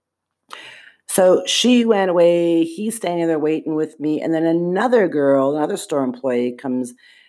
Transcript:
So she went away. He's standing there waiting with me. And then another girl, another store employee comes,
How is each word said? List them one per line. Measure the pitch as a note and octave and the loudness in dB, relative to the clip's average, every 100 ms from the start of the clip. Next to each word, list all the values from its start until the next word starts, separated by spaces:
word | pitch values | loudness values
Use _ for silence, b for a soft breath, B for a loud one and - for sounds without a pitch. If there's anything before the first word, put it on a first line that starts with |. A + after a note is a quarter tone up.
| _ _ _ _ _ B B B B B - | _ _ _ _ _ B B B B B -6
So | - F#3 F3 - | 2 4 4 0
she | - A#3 B3 A3+ | 0 2 4 4
went | G#3 F#3 | 2 2
away. | F3 E3+ F3 E3+ E3 | 4 4 4 2 0
He's | E3 E3 G#3+ A3 | 0 -4 -8 -6
standing | F3+ F3 E3 | -4 -2 -2
there | D#3+ | 0
waiting | D3+ D#3 - D#3 | -2 -2 -4 -4
with | D#3 - | -4 -6
me. | D3 D3+ | -4 -4
And | - | -2
then | D#3+ E3 | 0 0
another | E3 F3 F#3 B3 A#3+ F3+ | 0 0 -2 0 2 2
girl, | C#3+ C#3 C#3 C3+ D3+ | 0 2 2 2 0
another | D3+ G3+ | -2 -4
store | - D3 | -4 -4
employee | B2+ B2 C3+ A#2+ B2 | -4 -4 -4 -2 -2
comes, | B2 C3+ B2+ B2 - b b | -4 -6 -6 -6 -12 b b